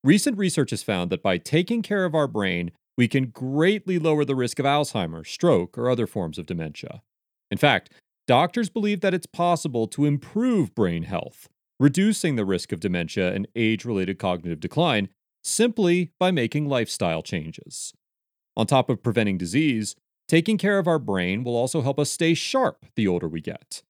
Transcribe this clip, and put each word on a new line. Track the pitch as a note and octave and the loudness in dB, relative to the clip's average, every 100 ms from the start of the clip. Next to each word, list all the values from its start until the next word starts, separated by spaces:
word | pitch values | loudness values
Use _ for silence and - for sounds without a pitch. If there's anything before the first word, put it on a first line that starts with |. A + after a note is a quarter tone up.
Recent | C3 G3+ C#4+ G#3 | 6 4 4 0
research | F#3+ - C3+ | 0 0 -2
has | G#2+ | -2
found | - F#2+ F2 | -2 -2 0
that | F2+ | 0
by | G2+ F2+ | 0 0
taking | - D#3 F3+ A#3 | 0 -2 0 -4
care | - G#3 F#3 | -2 -2 0
of | |
our | D#3 C#3 | 0 -2
brain, | G#2+ G2 F2+ E2+ _ _ - | -2 -2 -2 -4 _ _ 0
we | A#2+ | 2
can | C#3 C3 | 2 -2
greatly | - B2+ C#3+ F3 G#3+ F#3 F3+ | -6 -4 2 2 2 0 0
lower | D#3+ D3+ | 2 2
the | C#3+ C3+ | 0 0
risk | B2 - | -2 -2
of | C#3 | 0
Alzheimer's, | C#3+ C#3+ A2+ E2+ E2 D#2+ | 0 0 -2 -4 -6 -12
stroke, | - F3 A2 F2 - | -2 2 4 2 -4
or | A#2+ | -2
other | B2 A2 | 0 -2
forms | - E2+ D#2 | -4 -6 -8
of | E2+ | -8
dementia. | F2 D#2+ - - A2 _ _ _ _ _ | -6 -6 -10 -16 -16 _ _ _ _ _
In | G2+ | 2
fact, | D3 G#2+ - _ _ _ - | 4 4 0 _ _ _ 4
doctors | B2+ E3+ A#3+ G#3 | 4 4 0 -4
believe | A3+ G#3 G#3 | -2 -2 0
that | G3 F3+ | 0 0
it's | - | -4
possible | - F3 E3 D#3+ A#2+ A2 | -2 2 2 0 -2 -2
to | - D3 | 0 0
improve | C#3+ - G#3 B3+ A3 A#2 - | 0 -2 -2 2 2 0 0
brain | F#2+ E2+ | 0 0
health, | E2 F#2 - _ - _ _ _ | -4 -6 -8 _ -20 _ _ _
reducing | C#3 D#3 G3+ G#3 E3+ B2+ | 4 4 2 2 0 0
the | G2 | 0
risk | F2+ - | -2 -2
of | E2+ | -6
dementia | G2+ F2 E2 - F2+ | -2 -2 -4 -2 0
and | G2 G2+ A#2 | -2 -6 -2
age-related | A2 A2 B2 G2+ F#2 F#2 | 0 0 -2 -4 -2 -2
cognitive | G2 F2+ E2+ D#2+ | -2 -2 -4 -8
decline, | D#2 - E3+ A2+ G2 _ _ _ | -4 0 2 0 -2 _ _ _
simply | - - A#3 A3+ F3+ F3 E3+ _ | -8 0 0 2 2 2 0 _
by | F#3 | 0
making | F3 A#2 D3+ D3 | 2 0 -2 -2
lifestyle | C3 A2 - F2+ D#2+ | -2 -2 -2 -2 -2
changes. | - F2+ D#2 - - - - _ _ _ _ _ _ - | -4 -6 -8 -14 -18 -14 -14 _ _ _ _ _ _ -2
On | A2 | 2
top | C3+ - | 4 2
of | A#2 | -2
preventing | A#2+ A2 G#2+ F#2 | 0 2 2 0
disease, | F2 A#2+ D#3 A#2 G#2 - _ _ - | -2 0 0 0 -4 -10 _ _ 2
taking | E3 E3 G#3+ | 2 2 0
care | G3 G3+ | 2 0
of | F3 | 2
our | D#3+ | 0
brain | G#2+ F#2+ F2+ G2+ | 0 -2 0 -2
will | B2 A#2+ | -2 -2
also | B2 E3 | -2 -2
help | C3 C#3 | -2 0
us | D3 | -2
stay | - E3 E3 | 0 2 2
sharp | - C4+ B3+ - - - | 0 0 0 -4 -10 -2
the | G2+ | 0
older | F2 E2+ | 0 -2
we | E2 | -6
get. | D#2 - _ - | -8 -12 _ -18